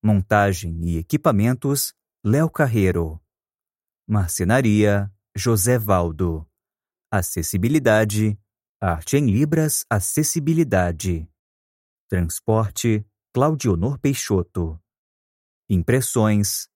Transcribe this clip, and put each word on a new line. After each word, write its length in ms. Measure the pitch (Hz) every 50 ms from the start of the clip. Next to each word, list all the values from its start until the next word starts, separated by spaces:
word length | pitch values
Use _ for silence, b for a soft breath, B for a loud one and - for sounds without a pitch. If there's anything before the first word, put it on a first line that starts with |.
| -
Montagem 760 | 107 107 98 92 _ 107 104 101 101 95 85 - 85 82 82 85
e 140 | 87 82
equipamentos, 960 | 82 82 _ - 143 - 165 117 98 104 117 127 113 - 139 143 139 - - _ _ _ _ _ _ -
Léo 260 | 104 113 143 160 160
Carreiro. 720 | _ - 151 131 110 110 98 92 87 87 82 76 78 82 _ _ _ _ _ _ _ _ _ _ _ _ _ _ _ _ _
Marcenaria, 1040 | - 107 104 92 85 - - 90 90 113 131 131 110 104 104 107 104 101 101 98 101 - _ _ _ _
José 420 | 101 95 123 113 104 90 120 123
Valdo. 720 | 123 107 101 98 90 87 85 80 76 92 85 82 78 76 _ _ _ _ _ _ _ _ _ _ _ _ _
Acessibilidade, 1300 | - 98 90 - - 87 82 - - 95 92 120 147 156 131 120 107 110 110 107 104 107 107 107 104 - _ _ _ _ _ _ _ _
Arte 380 | - 92 85 80 - - -
em 80 | 139 147
Libras 600 | 120 95 113 151 151 160 160 156 156 - - - _
Acessibilidade. 1400 | 117 101 95 - - - 156 - - 165 143 151 165 160 165 131 - 95 90 87 87 78 - 92 87 80 78 - _ _ _ _ _ _ _ _ _ _ _ _ _ _ _
Transporte, 1000 | _ - 90 87 80 - - _ - 110 110 113 101 - - - 117 110 107 107 _ _ _ _ _ _
Claudionor 680 | 123 135 156 160 135 - 117 92 82 90 127 143 -
Peixoto. 800 | - 139 135 - - - 104 95 85 _ _ 92 87 80 78 82 _ _ _ _ _ _ _ _ _ _ _ _ _ _ _ _ _ _
Impressões, 960 | 104 90 82 - 117 131 127 - - 120 107 107 107 104 101 - - - - _ _